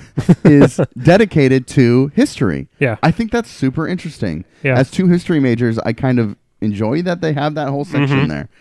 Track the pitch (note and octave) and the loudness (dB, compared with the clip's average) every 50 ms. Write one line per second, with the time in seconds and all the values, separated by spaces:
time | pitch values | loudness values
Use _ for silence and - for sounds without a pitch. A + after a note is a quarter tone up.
0 | - - _ - - - E3 - - D#3 D3 C#3+ D#3 D3 - - C#3+ - - B2 | -12 -10 _ 0 2 2 2 4 4 6 6 6 6 4 2 -2 -4 -4 -6 0
1 | B2+ D#3+ F3 G#3+ A3+ F#3+ - D#3+ C3+ B2+ C3 C3 B2+ - - C#3+ B2 A#2 A#2+ B2+ | 4 4 4 4 4 2 2 2 2 2 2 0 -2 -2 0 2 4 4 4 2
2 | C3+ C#3+ - G#3+ C#4 - - - C3+ F#2 D2 C#2 C3+ - _ - C#3+ A#2+ G#2+ - | 0 0 0 0 0 0 -2 -2 -2 -2 -2 -4 -8 -12 _ -4 -2 -2 -2 0
3 | - D#3+ - - A#3 G#3+ A#3 A#3 A3 - - - C3+ C3 B2+ D#3 D#3+ - F3+ F3 | 0 0 0 -2 -4 -4 -4 -6 -6 -8 -8 -6 -4 -4 -2 -4 -4 -6 -6 -8
4 | - D#3+ - - A2+ F#2 D2+ E2 - _ _ _ - C#3 B2+ C3 C3+ - - - | -10 -12 -10 -8 -8 -8 -8 -8 -12 _ _ _ -4 0 0 0 0 0 0 0
5 | F#3 F3 F3 F3 - - E3+ D3 C3+ B2+ A#2 A#2 B2 A#2 A2+ A2+ - A2+ A2+ - | 2 2 2 0 0 -2 0 0 0 0 0 0 -2 -2 -2 -4 -4 -6 -4 -2
6 | C3+ C3 B2 A#2+ A2+ G2+ G2+ - _ _ _ _ G2+ A2 G2+ G2 A2 G#2+ C3+ E3+ | -2 0 0 0 -2 -2 -6 -12 _ _ _ _ -6 -4 -4 -4 -4 -2 -2 -4
7 | F3+ F#3 F3 F3 E3 D#3+ D3 C#3 D3 D#3 D3+ D#3 C#3+ C3+ C#3+ C#3+ D3 - - C#3+ | -4 -4 -4 -4 -4 -4 -4 -4 -4 -4 -4 -6 -6 -6 -6 -6 -6 -8 -6 -4
8 | C#3+ C3+ C#3+ C3+ C#3 D#2 - - A#2+ - _ _ | -4 -2 -2 -2 -2 -4 -6 -8 -10 -14 _ _